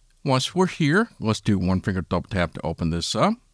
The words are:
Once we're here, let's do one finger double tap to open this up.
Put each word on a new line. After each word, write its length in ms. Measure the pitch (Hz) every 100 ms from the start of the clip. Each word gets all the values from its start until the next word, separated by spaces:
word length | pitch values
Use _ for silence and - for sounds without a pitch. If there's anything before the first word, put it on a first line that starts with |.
| _ _
Once 300 | 143 127 -
we're 140 | 180 185
here, 420 | - 147 180 226 -
let's 220 | 107 107
do 180 | - 98
one 220 | 92 95
finger 220 | 110 92
double 260 | 82 90 -
tap 240 | 98 85
to 100 | -
open 260 | 78 82 82
this 220 | 85 - 107
up. 180 | 175 233 _